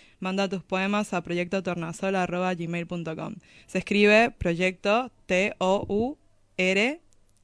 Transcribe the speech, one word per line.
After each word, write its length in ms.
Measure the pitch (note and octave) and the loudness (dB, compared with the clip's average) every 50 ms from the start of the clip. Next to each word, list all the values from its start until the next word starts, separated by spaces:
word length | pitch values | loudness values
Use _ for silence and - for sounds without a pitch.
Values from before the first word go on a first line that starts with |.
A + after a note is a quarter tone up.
| - - _ _ | -20 -20 _ _
manda 300 | - F#3 F#3 F#3+ G3 F#3+ | -8 -4 -2 -2 -2 -2
tus 140 | F#3 F#3+ D#3+ | -2 -6 -6
poemas 500 | - - F#3 F#3+ G3 G3+ G#3 G#3+ - - | -4 -4 -2 -2 0 0 -2 -2 -2 -4
a 80 | F3+ | -4
proyecto 420 | E3+ - E3+ F3 F3+ F3 E3+ G3 F3+ | -4 -2 -2 -2 -2 -2 -4 -4 -2
tornasol 520 | F#3+ F3 E3+ E3 E3 E3 - - F#3+ G3 | -4 -4 -4 -4 -6 -8 -6 -4 -2 0
arroba 380 | F#3+ F3+ F3+ F3 F3+ F#3 F#3 F#3 | 0 0 0 -2 -2 -2 -2 -2
gmail 340 | E3+ F3 E3 E3+ F3 E3+ | -4 -4 -6 -6 -6 -6
punto 280 | E3 F3+ F3 E3 E3 D#3+ | -6 -6 -8 -6 -8 -8
com. 200 | E3 D#3+ E3 - F3 - _ - - - | -8 -8 -10 -10 -12 -16 _ -20 -20 -12
Se 100 | - - | -6 -6
escribe 540 | F#3+ F3+ - G#3+ G3+ G#3 G#3 G#3+ G#3+ A3+ - | -4 -2 0 4 6 6 8 8 8 6 4
Proyecto 800 | - - - F#3 E3+ E3 F3+ F#3 F#3 - - G3+ G3+ A#3 C4 B3 - _ _ | 2 -2 -2 -2 0 0 0 -2 -2 -2 -2 0 0 0 0 -2 -8 _ _
T 300 | - F#3+ F3+ F#3+ G#3+ - - | -2 0 2 2 0 -2 -2
O 260 | F#3 F#3 F#3+ G3+ - | 0 2 2 0 0
U 300 | - G3 G#3 A3+ B3+ D4+ - _ _ _ _ _ _ _ | -2 -2 -2 -2 -2 -4 -8 _ _ _ _ _ _ _
R 440 | - F#3 F#3 F#3+ G3 G#3 B3 D4 F4 - _ _ _ _ _ _ _ | 0 0 2 4 4 2 2 0 -2 -8 _ _ _ _ _ _ _